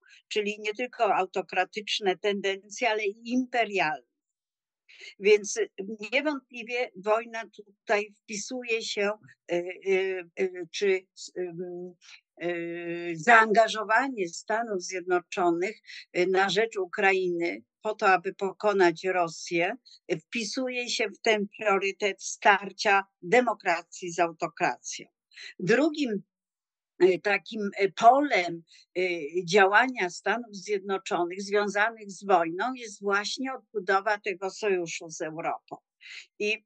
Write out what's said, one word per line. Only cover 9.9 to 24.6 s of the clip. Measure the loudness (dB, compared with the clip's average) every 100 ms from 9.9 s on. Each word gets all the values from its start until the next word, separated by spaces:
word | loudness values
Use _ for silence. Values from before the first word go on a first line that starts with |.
| 0 0 -4 -6 -4
e, | -4 -4 -10
czy, | -2 0 0 -2 -20 -14 -8
em, | -8 -8 -10 -10 -12 -16 -20 -20 _ -8
e, | -6 -4 -6 -8 -6 -6 -6 -2
zaangażowanie | 6 6 8 4 4 0 2 2 2 -2 -6
Stanów | -6 -4 -4 -2 -6
Zjednoczonych, | -6 -8 -2 -2 -2 0 2 2 -2 -6 -16 -20 -6
e, | 0 2
na | 4 2
rzecz | 2 0 -2
Ukrainy | -6 0 2 2 0 -2 -4 -6 -14 _
po | -6
to, | 2 4
aby | 4 2
pokonać | -6 -6 -2 2 4 4 2
Rosję, | -2 0 -2 -4 -4 0 0 -4 _ -12 -6 -6
wpisuje | -6 -8 -6 -4 -4 -4 -4
się | -4 -4
w | -2
ten | 0 0 -2 -4
priorytet | 0 2 0 -2 -4 -4
starcia | -10 0 4 4 0 -2 2 2 2 _
demokracji | 2 4 4 0 0 -2 -2 -10 -6
z | 0
autokracją. | 0 0 -6 -2